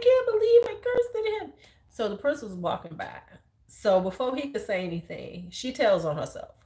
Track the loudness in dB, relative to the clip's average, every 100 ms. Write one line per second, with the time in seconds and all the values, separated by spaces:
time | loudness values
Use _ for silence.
0 | 6 4 4 2 6 6 6 -2 -2 0
1 | 0 -2 -4 -4 -6 -14 -20 _ _ -6
2 | -4 -2 -2 -2 -4 -6 -4 -4 -6 -10
3 | -12 -12 -20 -20 _ _ _ -4 4 4
4 | 4 -2 -4 -2 -4 -6 -2 -2 -2 -6
5 | -8 -12 -12 -14 -14 -10 -8 0 4 4
6 | 2 -4 -6 -8 -14 -18